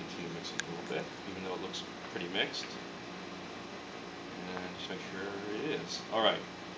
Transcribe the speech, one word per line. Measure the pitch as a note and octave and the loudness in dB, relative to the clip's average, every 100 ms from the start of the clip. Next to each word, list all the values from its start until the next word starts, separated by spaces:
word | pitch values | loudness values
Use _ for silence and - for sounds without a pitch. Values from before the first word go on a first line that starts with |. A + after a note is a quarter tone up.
| E2 | -4
continue | - E2+ | -2 -2
mixing | E3+ - - | -2 -2 0
a | - | 2
little | E2+ - - | 0 2 2
bit, | - - G2 | 0 -4 -4
even | F#2 | -2
though | F#2 | 0
it | F2 | 0
looks | F#2 F2+ - - - | 0 -2 -2 -4 -2
pretty | G#2+ F2 | -2 2
mixed. | F#2+ C#3 - - - - - - - - - - - - - - - - - - - F3+ | 4 4 2 -2 -4 -6 -6 -6 -6 -6 -6 -6 -6 -6 -6 -6 -6 -6 -6 -6 -4 -2
And | F#3 F#3 - | -2 -2 -4
just | - | -4
make | F#2+ - | -4 -4
sure | - G2+ G2 G#2 | -2 -2 -2 -2
it | G#2+ D3 B2+ | 0 0 0
is. | - - - | 0 -2 2
All | A2 | 8
right. | G#2+ E2 - - - | 10 8 2 -6 -6